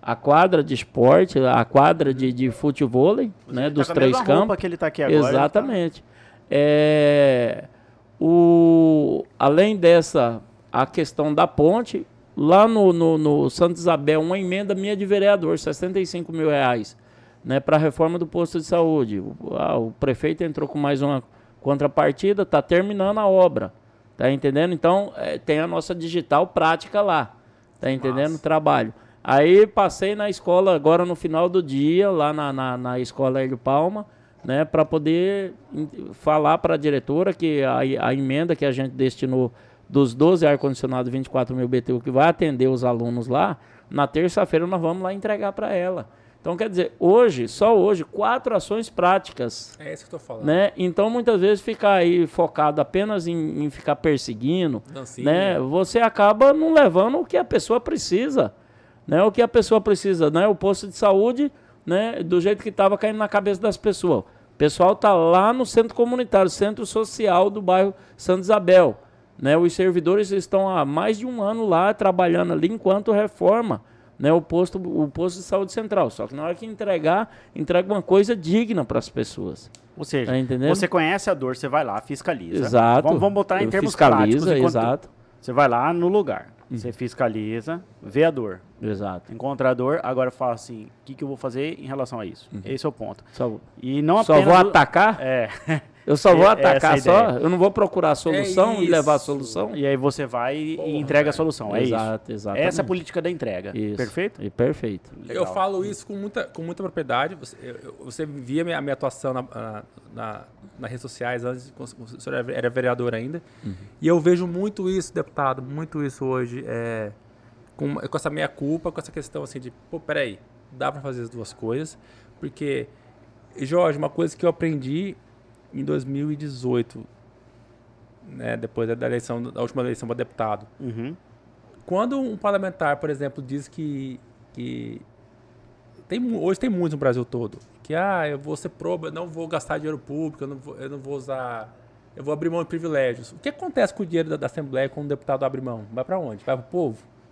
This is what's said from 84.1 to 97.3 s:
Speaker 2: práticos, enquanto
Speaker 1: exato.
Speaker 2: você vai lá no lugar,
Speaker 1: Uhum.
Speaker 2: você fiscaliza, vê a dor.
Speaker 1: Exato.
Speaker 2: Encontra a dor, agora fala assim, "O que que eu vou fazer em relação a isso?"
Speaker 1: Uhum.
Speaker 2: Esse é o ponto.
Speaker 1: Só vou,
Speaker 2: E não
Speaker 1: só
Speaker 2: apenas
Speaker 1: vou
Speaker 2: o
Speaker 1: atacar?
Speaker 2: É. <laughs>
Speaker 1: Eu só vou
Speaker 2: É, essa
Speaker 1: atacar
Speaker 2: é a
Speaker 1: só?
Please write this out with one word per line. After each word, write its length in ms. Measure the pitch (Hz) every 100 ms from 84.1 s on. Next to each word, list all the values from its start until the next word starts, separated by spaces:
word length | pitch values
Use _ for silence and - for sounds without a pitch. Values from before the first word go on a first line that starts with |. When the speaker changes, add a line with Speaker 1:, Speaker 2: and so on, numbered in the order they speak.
| - 107 127 160
Speaker 2:
práticos, 60 |
enquanto 160 | 151 131
Speaker 1:
exato. 400 | 123 117 135 - _ _ _
Speaker 2:
você 140 | -
vai 160 | 123 143
lá 240 | 120 139
no 160 | 175 175
lugar, 380 | 208 160 98 - - _
Speaker 1:
Uhum. 80 | 120
Speaker 2:
você 140 | 117
fiscaliza, 920 | 113 123 - 123 110 107 113 113 170 - _
vê 220 | 101 113
a 60 | 165
dor. 320 | 143 110 92 _ _
Speaker 1:
Exato. 500 | 110 101 101 90 _
Speaker 2:
Encontra 340 | 113 123 139 131
a 40 |
dor, 260 | 127 127 156
agora 280 | - 127 127
fala 240 | - 127
assim, 300 | 117 - 117 110
"O 40 | _
que 100 | -
que 80 | 135
eu 60 | 143
vou 80 | 135
fazer 420 | 135 123 147 165
em 80 | 143
relação 320 | 139 123 120
a 60 |
isso?" 240 | 101 - -
Speaker 1:
Uhum. 120 | 104
Speaker 2:
Esse 220 | 95 135 156
é 20 |
o 40 |
ponto. 300 | 131 110 98 -
Speaker 1:
Só 160 | - 123
vou, 100 | 107 - -
Speaker 2:
E 180 | 127 139
não 240 | 151 190
Speaker 1:
só 80 | 220
Speaker 2:
apenas 160 | 151 139
Speaker 1:
vou 160 | 180
Speaker 2:
o 40 | 196
Speaker 1:
atacar? 480 | 185 139 160 208 175
Speaker 2:
É. 300 | 131 131 113 - -
<laughs> 160 | 156 - _ -
Speaker 1:
Eu 100 | 147
só 200 | 202 170
vou 80 | 190
Speaker 2:
É, 60 |
essa 0 |
Speaker 1:
atacar 400 | 214 - 139 156
Speaker 2:
é 60 | 147
a 40 |
Speaker 1:
só? 160 | 131 185 226